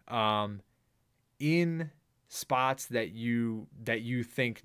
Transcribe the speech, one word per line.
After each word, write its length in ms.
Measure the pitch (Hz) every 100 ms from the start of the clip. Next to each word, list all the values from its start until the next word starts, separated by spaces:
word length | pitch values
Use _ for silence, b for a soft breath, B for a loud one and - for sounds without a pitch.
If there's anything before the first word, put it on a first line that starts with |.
| -
um, 540 | 117 107 107 104 101 _ _ _ _ _ _ _ _
in 500 | 147 170 170 165 156 - _ _ _
spots 580 | - - 127 131 135 -
that 240 | 117 98
you, 560 | 110 117 117 117 110 - 101
that 160 | 113 113
you 240 | 117 123
think 380 | 117 - 120 110